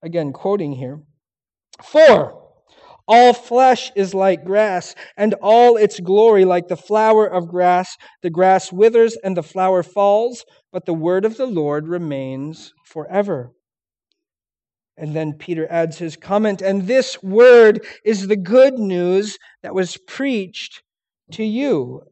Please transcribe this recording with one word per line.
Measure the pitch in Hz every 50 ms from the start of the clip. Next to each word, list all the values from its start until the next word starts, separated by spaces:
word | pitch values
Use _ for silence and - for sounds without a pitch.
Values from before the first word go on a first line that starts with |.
| -
again | 165 165 170 160 143 131
quoting | - - 190 202 208 175 147 143
here, | 127 127 123 139 151 147 _ _ _ _ _ _ _ _ _ _ _ _ _ - _ -
"For | - - 294 320 302 226 175 147 - - - _ _ _ _ _ _ _ _ _ - - _ _ -
all | 214 233 247 247 240
flesh | 240 - - 240 247 262 262 254 - - - _
is | 202 196 185 180
like | 190 190 196 185 165 139
grass, | 175 190 208 214 214 190 180 170 - - - - - _
and | - 202 220 202 -
all | - 202 220 233 240 247 233 220
its | 214 202 208 -
glory | 180 170 190 208 220 226 220 202 190
like | 185 180 180 170 175
the | 180
flower | 160 _ - 208 214 220 220 220 220 214
of | 196 185 180 175 170
grass. | 170 180 180 180 180 180 185 - - _ - - _ _ _
The | 180
grass | 165 165 185 190 190 190 185 -
withers | 185 180 208 226 226 233 226 226 226 226 -
and | 196 190
the | 175 160
flower | - _ 190 185 185 190 185 170
falls, | - _ 202 202 202 202 214 226 240 254 226 - _ _ _ _ _ _
but | 185 170
the | - 170
word | 165 156 170 180 190 196
of | 220 220 220
the | 269
Lord | 262 220 170 151 147 147 147 151 160
remains | 175 180 175 156 143 135 135 131 131 135 139 151 160 160 - - _ _ _
forever." | _ _ 160 151 147 170 196 208 202 180 139 120 123 _ _ _ _ _ _ _ _ _ _ _ _ _ _ _ _ _ _ _ _ _ _ _ _ _ _ _ _ _
And | _ 165 156 151
then | 156 156 156 147 151
Peter | - - 175 160 160 160
adds | 170 170 165 165 151
his | - 175 165 151
comment, | - _ - 190 208 214 220 202 185
"And | 196 196 196 196 185
this | 185 247 262 254 - - - -
word | 190 190 214 240 254 247 240 226 214 214 226 - - - - _
is | 214 220 196 190 190
the | 214
good | 202 185 170 214 254 262 277 262 247
news | 214 196 185 180 175 175 185 190 208 214 - - _ _ _ _ _
that | - 175
was | 190 185 170 - - _
preached | _ - - 269 277 262 214 196 180 _ - - - - - _ _ _ _ _ _ _ _ _ _ -
to | - 220
you." | 220 214 233 277 285 233 156 127 123 127 - - _